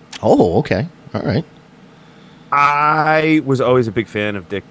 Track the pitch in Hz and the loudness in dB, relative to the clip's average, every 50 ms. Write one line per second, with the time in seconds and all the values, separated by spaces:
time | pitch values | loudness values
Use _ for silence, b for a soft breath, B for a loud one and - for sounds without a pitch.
0 | - - - - - 113 247 294 - 87 82 110 - - 104 98 151 - - - | -20 -20 -12 -4 0 2 2 4 2 2 2 0 0 0 -2 -2 -4 -6 -10 -18
1 | - - - - - 143 98 139 - - - - - _ - - - - - B | -16 -10 -10 -6 -4 -2 -2 -4 -4 -6 -14 -20 -20 _ -20 -20 -20 -20 -20 B
2 | B B B B B B B B B - 139 143 143 143 147 147 151 151 156 156 | B B B B B B B B B -2 0 2 2 2 2 2 0 0 2 2
3 | 151 156 156 160 156 160 156 156 127 135 135 123 120 123 127 127 117 113 92 117 | 2 2 2 2 2 2 2 0 0 0 -2 0 2 2 2 2 0 0 -2 -4
4 | 104 - - 107 104 104 101 98 85 82 101 95 - - | -6 -4 -4 -4 -4 -4 -6 -8 -10 -8 -8 -10 -10 -10